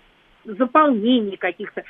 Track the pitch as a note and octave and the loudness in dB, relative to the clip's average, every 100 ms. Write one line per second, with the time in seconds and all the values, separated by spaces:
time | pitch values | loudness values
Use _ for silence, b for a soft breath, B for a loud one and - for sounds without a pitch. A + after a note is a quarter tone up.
0 | _ _ _ _ - G3 B3 D#4 D4+ A3+ | _ _ _ _ -18 -4 0 4 4 2
1 | A3 B3+ G#3 F#3 F3+ F3 F#3+ - | 2 0 0 -6 -8 -8 -12 -14